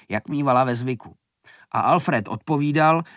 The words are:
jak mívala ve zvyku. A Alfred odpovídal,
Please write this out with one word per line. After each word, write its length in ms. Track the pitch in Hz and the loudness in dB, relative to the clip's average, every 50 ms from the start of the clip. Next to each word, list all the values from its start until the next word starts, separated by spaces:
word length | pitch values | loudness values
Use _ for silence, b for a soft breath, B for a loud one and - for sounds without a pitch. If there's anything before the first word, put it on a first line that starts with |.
| b b | b b
jak 200 | - 107 - - | -8 -8 -6 -6
mívala 340 | - 143 143 135 123 127 131 | -6 -2 0 2 2 4 2
ve 120 | 127 120 | 2 0
zvyku. 400 | 117 123 131 127 110 - - - _ _ _ _ _ B B B B B B | -2 -2 -4 -6 -6 -10 -18 -20 _ _ _ _ _ B B B B B B
A 80 | - 113 | -4 0
Alfred 480 | 90 123 165 175 - - 135 113 104 | 2 2 2 2 2 0 -2 -2 -2
odpovídal, 760 | - 113 107 - - 156 143 147 147 143 156 156 156 160 165 160 B B | -4 -10 -8 -4 -2 -2 0 0 0 0 2 2 2 2 0 -2 B B